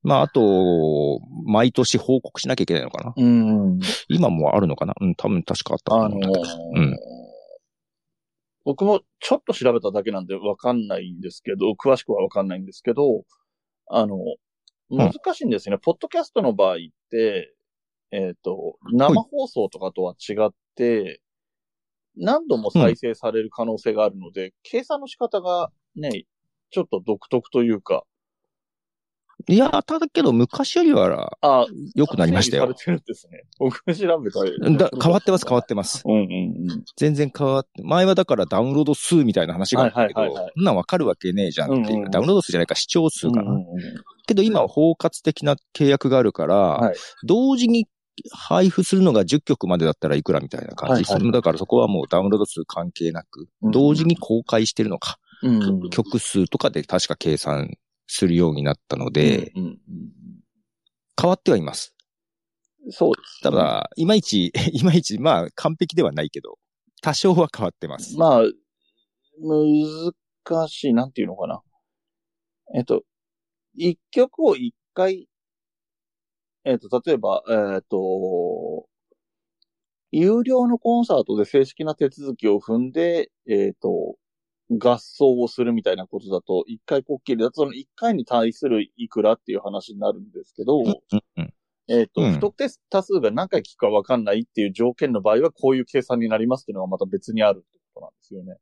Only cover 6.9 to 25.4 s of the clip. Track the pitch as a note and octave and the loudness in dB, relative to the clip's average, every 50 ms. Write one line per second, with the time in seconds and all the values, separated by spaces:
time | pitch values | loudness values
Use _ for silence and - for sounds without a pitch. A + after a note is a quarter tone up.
6.9 | - G1+ G#1+ A#1 A#1+ B1 A#1+ G#1+ A1 A1 G#1 G1+ G1+ G1+ _ _ _ _ _ _ | 0 -4 -10 -18 -20 -20 -20 -20 -20 -20 -20 -20 -20 -20 _ _ _ _ _ _
7.9 | _ _ _ _ _ _ _ _ _ _ _ _ _ _ _ C#3+ C#3 - G3 G3+ | _ _ _ _ _ _ _ _ _ _ _ _ _ _ _ -6 -2 0 2 2
8.9 | G#3 - _ _ _ _ - - C4 D4 _ - A2 - B2 B2+ A#2+ A#2 - G#2 | 2 0 _ _ _ _ -2 -2 -2 -2 _ -6 -6 0 2 2 2 2 -2 -2
9.9 | G2 G#2+ G2 A2+ G#2 F#2+ F#2 F2+ F#2+ F#2 F#2+ G#2 G2+ _ - B2 B2 A#2+ G#2+ G2+ | -4 -2 -4 -4 -6 -6 -8 -8 -10 -6 -4 -4 -6 _ -2 -2 -2 -2 -4 -4
10.9 | F#2+ G2 F#2+ F2+ F2 E2+ F#2+ F2+ - - _ - G2 G2 G2 G#2+ G#2 - - C3+ | -6 -8 -8 -12 -14 -12 -14 -14 -14 -12 _ -8 -4 -2 -2 -2 -2 0 2 2
11.9 | C3+ B2 - - A2 G2+ F#2+ F#2+ - G2+ G2 F#2+ F2+ F#2+ F#2+ F#2+ - - _ B2 | 2 2 0 -4 -2 -2 -2 -2 -2 -2 -2 -2 -4 -8 -10 -14 -18 -8 _ -4
12.9 | A#2 C3 D3 C#3 A2+ G2 - _ _ _ _ _ _ _ _ _ _ _ _ - | 0 2 2 2 0 -2 -4 _ _ _ _ _ _ _ _ _ _ _ _ -2
13.9 | - A#2 A2 G#2 G2 F#2 F#2 - - _ _ _ _ _ _ _ _ _ _ _ | 0 0 0 0 -4 -6 -8 -8 -10 _ _ _ _ _ _ _ _ _ _ _
14.9 | - C3+ B2 E3+ - - - F#4+ - - D4+ A3+ - G3 - G2+ G2+ - _ - | -2 0 0 0 0 -2 -6 -6 -6 -4 -4 -4 -4 -4 -4 -4 -6 -2 _ -2
15.9 | - _ - D4+ - E4 D#4+ - _ B3+ G3+ B2+ G#2+ G2 G2 F#2+ F2+ E2+ E2+ D#2+ | -2 _ -6 -6 -4 -4 -6 -2 _ -2 0 0 2 2 2 2 0 -2 -8 -14
16.9 | _ _ _ _ - A2+ A2+ G#2+ G2+ F#2 D#2 C2 _ _ _ _ _ _ _ _ | _ _ _ _ -2 0 0 0 0 -4 -8 _ _ _ _ _ _ _ _ _
17.9 | _ _ _ _ - G2+ F#2+ F#2 F2 _ _ F#2+ F#2 F#2+ E2 E2 - _ _ - | _ _ _ _ -6 -6 -6 -6 -8 _ _ -8 -8 -6 -8 -10 -12 _ _ -2
18.9 | A#2 B2 C3+ D3+ - A3 A3+ _ - C#4+ C4+ B3 - B2+ G#2 F#2+ - - F#2+ F#2 | 0 2 4 4 4 2 0 _ -6 -6 -6 -4 -4 -4 -4 -4 -4 -8 -10 -10
19.9 | - - F#2 F2+ - _ - - G#2 G#2 G#2+ G#2 _ _ _ _ _ - A#2+ A#2+ | -6 -6 -6 -6 -6 _ -12 -8 -2 0 -2 -2 _ _ _ _ _ -2 0 0
20.9 | A#2 G#2+ G2 F2 C#2+ _ _ _ _ _ _ _ _ _ _ _ _ _ _ _ | 0 0 -2 -6 -10 _ _ _ _ _ _ _ _ _ _ _ _ _ _ _
21.9 | _ _ _ _ _ - F3 G3 C4 D#4 E4+ D4+ C#3+ A#2 G#2+ G2+ - F3 C#3 - | _ _ _ _ _ -6 -2 0 0 0 0 -2 -2 -2 -2 0 2 4 4 4
22.9 | - - - A#2+ A2 - - A2+ G#2+ A2+ A2 A2 - - A2+ A2+ A2 G#2 - A#2 | 2 0 -4 -6 -6 -4 -6 -4 -2 -2 -4 -4 -6 -6 -4 -4 -4 -4 -2 -2
23.9 | G#2+ G#2+ G#2+ G#2 G2 G2 F#2 F2 F#2+ G2 F#2 F#2 _ _ _ - - A#3+ B3+ - | 0 2 0 0 0 -6 -18 -12 _ -10 -10 -10 _ _ _ -6 -6 -6 -4 -4
24.9 | D#4 C#4+ C#4 B3+ - _ A#3+ A#3 - G3+ | -6 -6 -6 -12 -8 _ -6 -4 -4 -4